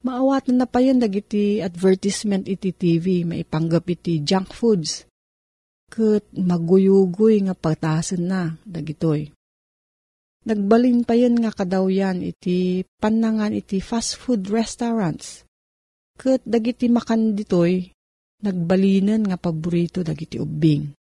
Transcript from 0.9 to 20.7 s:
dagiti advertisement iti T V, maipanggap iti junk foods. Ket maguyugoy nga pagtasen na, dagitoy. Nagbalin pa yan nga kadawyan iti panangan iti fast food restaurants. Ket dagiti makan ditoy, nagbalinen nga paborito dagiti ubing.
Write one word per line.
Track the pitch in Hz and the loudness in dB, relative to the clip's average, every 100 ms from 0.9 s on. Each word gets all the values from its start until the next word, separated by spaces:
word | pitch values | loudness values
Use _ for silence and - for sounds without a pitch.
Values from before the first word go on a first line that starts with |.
| 254 | 4
dagiti | 226 196 - 208 202 208 | 2 -2 -2 0 0 0
advertisement | 175 170 190 190 202 - 214 196 190 | -4 0 2 2 0 -2 -2 -2 -2
iti | 196 190 | -4 -4
T | - 175 165 | -2 2 2
V, | 180 180 170 | 2 0 -2
maipanggap | 165 170 156 165 165 180 | -6 -6 -4 0 0 -2
iti | 170 - 160 | -6 -2 -4
junk | 147 190 190 | 0 -2 -2
foods. | - 233 202 151 - _ _ _ _ _ _ _ _ _ | -2 2 2 -2 -10 _ _ _ _ _ _ _ _ _
Ket | - 220 214 _ | -2 2 2 _
maguyugoy | - 180 175 165 190 190 196 190 180 220 214 | -4 0 0 4 4 6 6 4 4 4 4
nga | 190 | 0
pagtasen | 185 165 156 160 156 - 180 | -2 -2 -2 0 -2 -2 -4
na, | 175 190 165 160 | -2 -2 -4 -8
dagitoy. | 214 170 151 151 165 151 147 _ _ _ _ _ _ _ _ _ _ _ | -12 -10 -10 -2 -2 0 -4 _ _ _ _ _ _ _ _ _ _ _
Nagbalin | 226 214 196 226 254 240 | -4 -2 2 4 4 2
pa | 240 | 2
yan | 233 247 233 | 2 4 2
nga | 226 | -2
kadawyan | - 185 190 190 190 190 185 | -4 -4 0 0 0 -2 -4
iti | 175 - 180 180 185 180 | -6 -6 -4 -2 0 -4
panangan | - _ 214 220 226 220 214 | -6 _ -2 0 0 -2 -2
iti | 208 - 190 | -4 -4 -6
fast | - 233 - - | -4 -6 -6 -8
food | - 233 190 | -4 -4 -2
restaurants. | 226 220 - 240 226 180 - - - _ _ _ _ _ _ _ - | -4 -4 -6 -4 -2 -2 -4 -14 -20 _ _ _ _ _ _ _ -6
Ket | 262 262 - | -2 -2 0
dagiti | 226 226 - 247 | -2 -2 -2 2
makan | 233 - 226 220 202 | 2 0 0 0 -2
ditoy, | 214 180 170 185 180 _ _ _ _ _ | -2 2 2 0 -4 _ _ _ _ _
nagbalinen | 208 180 170 190 196 196 196 220 | -4 -4 0 2 4 2 2 0
nga | 208 180 | -2 -2
paborito | 175 160 170 170 170 185 | -4 -4 -2 -2 -2 -4
dagiti | 160 151 165 - | -6 -6 -8 -8
ubing. | 151 151 156 | -6 0 2